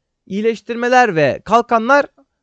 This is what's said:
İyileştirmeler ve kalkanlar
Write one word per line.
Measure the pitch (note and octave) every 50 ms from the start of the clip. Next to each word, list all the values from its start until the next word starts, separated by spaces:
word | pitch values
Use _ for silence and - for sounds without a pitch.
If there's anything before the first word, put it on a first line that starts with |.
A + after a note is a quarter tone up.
| _ _ _ _ _
İyileştirmeler | - F#3+ G3+ G#3+ A3+ A#3 - _ - A#3+ A#3 B3 A#3+ B3+ B3+ B3 A3 E3+
ve | D#3+ D3 C3 G2+ - -
kalkanlar | - G#3 A#3+ A3+ - A#3 A3+ A3 A#3+ C#4 C#4+ C#4 - _ _ _ _ _ _